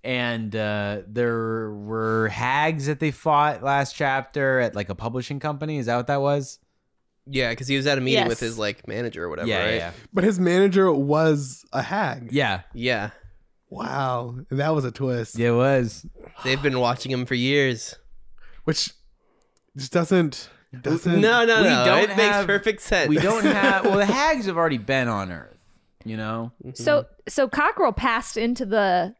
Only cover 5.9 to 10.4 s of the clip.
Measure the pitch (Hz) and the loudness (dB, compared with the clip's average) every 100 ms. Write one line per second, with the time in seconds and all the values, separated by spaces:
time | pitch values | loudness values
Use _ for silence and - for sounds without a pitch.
5.9 | 120 123 139 139 143 135 - _ _ _ | -2 0 0 2 0 -2 -14 _ _ _
6.9 | _ _ _ - 131 123 113 131 139 139 | _ _ _ -6 -2 -2 -2 -2 0 2
7.9 | 139 127 117 117 117 117 113 104 101 - | 0 2 2 2 -2 -4 -4 -4 -6 -8
8.9 | 104 120 95 85 78 113 98 87 113 85 | -6 -6 -6 -8 -4 -2 0 0 -2 -4
9.9 | - - 196 190 185 | -12 -6 0 2 4